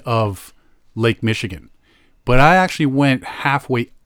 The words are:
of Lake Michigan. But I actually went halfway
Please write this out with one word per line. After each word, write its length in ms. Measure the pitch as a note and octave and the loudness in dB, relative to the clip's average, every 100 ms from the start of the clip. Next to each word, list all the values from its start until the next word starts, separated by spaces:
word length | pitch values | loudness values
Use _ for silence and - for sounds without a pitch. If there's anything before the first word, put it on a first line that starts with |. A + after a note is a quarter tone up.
of 480 | - A#2 A2 F#2 - _ _ _ _ | -2 -2 -2 -4 -14 _ _ _ _
Lake 280 | - A#2 A2+ | -2 -2 0
Michigan. 480 | A2+ A2 G#2 F2+ - _ _ _ _ _ | -2 -4 -6 -12 -18 _ _ _ _ _
But 160 | - B2 | 2 4
I 160 | D3 F#3 | 6 4
actually 300 | F#3 - D3 | 0 -2 -2
went 380 | C3+ C#3+ C3 | 0 0 0
halfway 680 | - - C#3+ C#3 - B2 A#2+ - | -4 -8 -4 -4 -2 -4 -4 -10